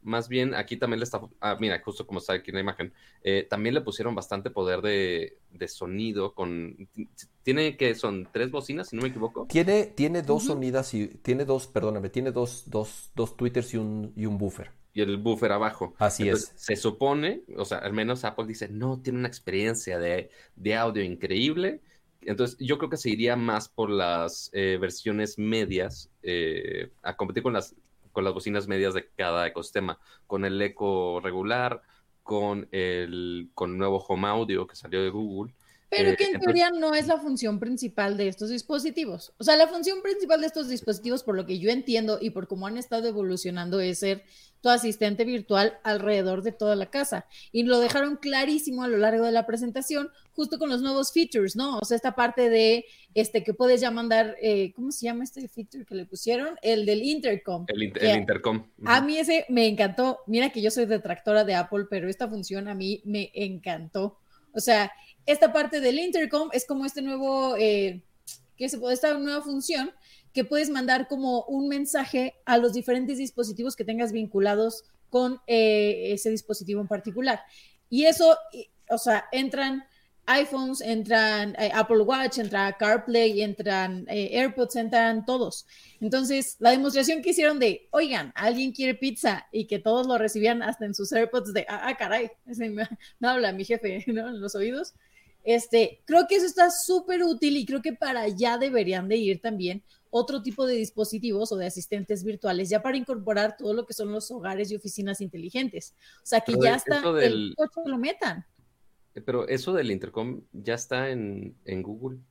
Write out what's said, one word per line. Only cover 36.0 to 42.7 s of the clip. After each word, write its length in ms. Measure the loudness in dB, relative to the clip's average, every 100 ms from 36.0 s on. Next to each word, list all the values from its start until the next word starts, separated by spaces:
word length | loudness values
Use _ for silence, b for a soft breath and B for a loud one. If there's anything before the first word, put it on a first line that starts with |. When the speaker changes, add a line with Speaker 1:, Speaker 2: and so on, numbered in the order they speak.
| 2
Speaker 1:
Eh, 40 | 2
Speaker 3:
que 80 |
en 120 | 0 0
Speaker 1:
entonces 100 | 2
Speaker 3:
teoría 240 | 4 4
no 240 | 2 0
es 140 | 0 2
la 120 | 0
función 400 | 0 -2 -2 -4
principal 560 | -4 -6 -6 -2 -2 0
de 140 | -2
estos 200 | -2 -6
dispositivos. 840 | -8 -4 -4 -2 -4 -6 -6 -12 _
O 40 |
sea, 140 | 4 8
la 100 | 8
función 340 | 6 -2 -2
principal 380 | -2 -2 2 2
de 80 | 2
estos 220 | -4 -6
dispositivos, 520 | -4 -4 -4 -2 -4
por 140 | -2 -2
lo 100 | -2
que 140 | -2
yo 100 | 0
entiendo 480 | 0 2 0 2 0
y 80 | -2
por 180 | -6 -8
cómo 180 | -6
han 120 | -6